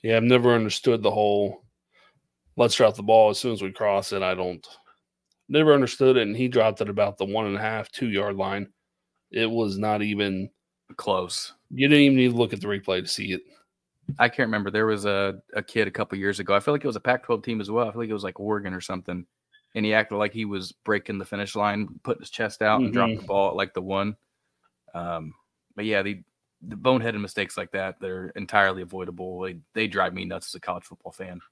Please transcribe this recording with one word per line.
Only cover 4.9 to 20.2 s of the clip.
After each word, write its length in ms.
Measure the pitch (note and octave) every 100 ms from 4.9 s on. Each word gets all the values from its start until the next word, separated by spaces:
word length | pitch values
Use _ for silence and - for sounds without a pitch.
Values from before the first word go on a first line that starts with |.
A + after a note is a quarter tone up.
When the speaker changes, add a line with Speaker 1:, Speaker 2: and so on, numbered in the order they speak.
| _ _ _ _ _ -
Speaker 1:
never 240 | C#3+ D#3
understood 420 | C#3+ A#2+ - C3 B2+
it, 60 |
and 140 | G#2+ A2
he 120 | B2+
dropped 320 | A#2+ A2 G#2
it 80 | G#2
about 300 | G2+ G2+ G2+
the 60 |
one 220 | G2 G#2 G#2+
and 100 | G2+
a 40 |
half, 300 | A2 A2 G#2
two 180 | - A#2+
yard 280 | G2 G#2 G2
line. 320 | F#2+ G2+ G2 _ _ _ _ _ _
It 200 | - A2+
was 280 | A#2 G#2+ F#2+
not 240 | G#2+ G#2+
even 480 | G#2 G2+ G2+ F#2+ G2 _ _ _ _ -
Speaker 2:
Close. 560 | - F#2+ F2+ - - - _
Speaker 1:
You 180 | B2+ C#3
didn't 160 | D3
even 120 | C#3 C3+
need 140 | B2+
to 60 | A#2+
look 160 | A2+
at 80 | G#2
the 80 | G2+
replay 320 | G2+ F#2+ F#2
to 80 | F2
see 240 | - G2
it. 100 | F#2 - _ _ _ _ _ - -
Speaker 2:
I 80 | A#2+
can't 180 | - A#2
remember. 240 | G#2+ G2+
There 160 | G#2+ A2
was 180 | G#2
a, 380 | G#2 G2 G2 F#2+ _
a 80 | G#2+
kid 280 | - A2+ G2
a 20 |
couple 260 | - G#2 G2
years 220 | G2 G2
ago. 160 | F#2+
I 60 | G2+
feel 120 | A#2+
like 120 | D3
it 20 | D3
was 80 |
a 60 | A2
Pac-twelve 420 | B2 B2 - A2+
team 180 | A2 A2+
as 120 | G2+
well. 160 | A2+ A#2
I 20 |
feel 120 | A#2
like 60 | A2+
it 60 |
was, 80 | G#2
like, 160 | G2 F#2
Oregon 340 | G2+ G#2+ G2
or 80 | F#2
something. 460 | - F#2+ F2+ F2+ - _ _ _ _
And 100 | A2+
he 80 | G#2+
acted 220 | G#2+ A2
like 180 | G#2